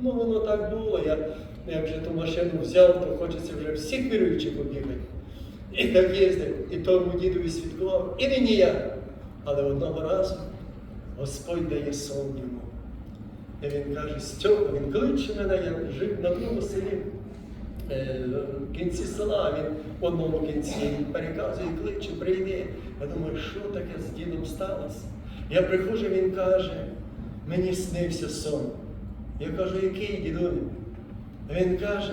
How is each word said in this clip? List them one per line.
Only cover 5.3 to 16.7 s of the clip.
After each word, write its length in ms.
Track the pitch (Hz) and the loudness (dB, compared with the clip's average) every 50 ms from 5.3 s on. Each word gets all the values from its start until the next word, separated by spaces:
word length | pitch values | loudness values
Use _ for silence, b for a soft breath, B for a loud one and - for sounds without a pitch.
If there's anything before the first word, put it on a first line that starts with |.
| B B B B B B B B | B B B B B B B B
І 140 | - 123 - - | -2 0 2 6
так 280 | - 185 185 - - | 8 8 8 8 8
їздив, 580 | 196 190 185 - 156 - - - - - - 185 | 6 6 6 6 2 0 -2 -2 -4 -4 -4 -4
і 20 | |
тому 420 | 165 - 185 180 180 180 175 175 175 | -2 4 6 6 6 6 4 0 2
дідові 300 | 185 185 175 170 170 165 | 2 2 2 2 0 0
свідкував, 680 | 165 170 170 - - 165 185 190 190 175 - - - 247 | -2 -2 -4 -6 -4 -2 -2 2 2 2 0 0 -2 0
і 100 | 262 277 | 2 2
він, 200 | 269 254 233 226 | 4 4 6 6
і 60 | 214 | 8
я. 400 | 196 180 - - - - - - - - - - - - - - - - | 8 8 8 6 2 -2 -4 -4 -6 -8 -10 -12 -12 -14 -14 -14 -10 -4
Але 180 | 147 143 143 | -2 0 2
одного 380 | 139 139 139 139 165 160 160 156 | 2 2 2 0 0 -2 -2 -2
разу 340 | 160 160 190 190 190 190 190 - - - - - - - - - - - - - - - - - | 0 0 2 2 2 0 0 -4 -6 -10 -10 -10 -12 -12 -12 -12 -12 -12 -12 -12 -10 -10 -6 -6
Господь 500 | 139 135 - - - 170 175 170 151 151 | -6 -6 -6 -6 -6 -4 -2 -2 0 0
дає 240 | 147 143 143 143 | 0 0 -2 -2
сон 340 | 139 - - - 139 139 139 | -4 -4 -4 -4 -4 -4 -4
йому. 340 | 135 135 131 127 123 123 120 117 - - - - - - - - - - - - - - - - - - - | -4 -4 -6 -6 -6 -8 -8 -10 -10 -10 -10 -10 -10 -12 -12 -12 -12 -12 -12 -12 -14 -12 -14 -14 -14 -12 -6
І 40 | 143 | -6
він 280 | 143 143 143 143 143 143 | -4 -2 -2 -2 -2 -4
каже: 260 | 147 147 151 147 139 | -4 -4 -4 -6 -6
"Стьопа", 520 | - - - - - 208 208 202 202 202 | -6 -8 -6 2 6 6 8 8 6 2
він 200 | 202 214 - - | 2 0 0 2
кличе 420 | 196 220 247 269 277 - - 214 214 | 2 2 4 4 4 2 2 0 -2
мене, 200 | 202 202 190 190 | 0 2 2 2
я 360 | 175 175 165 165 170 190 - - - | 2 2 0 -2 -2 -4 -4 -2 -2
жив 200 | 190 - 196 - | -2 -2 0 0
на 80 | 175 175 | 2 0
другому 320 | 180 175 - 233 233 190 | 0 0 0 -2 -2 -2
селі, 360 | - - | -2 -2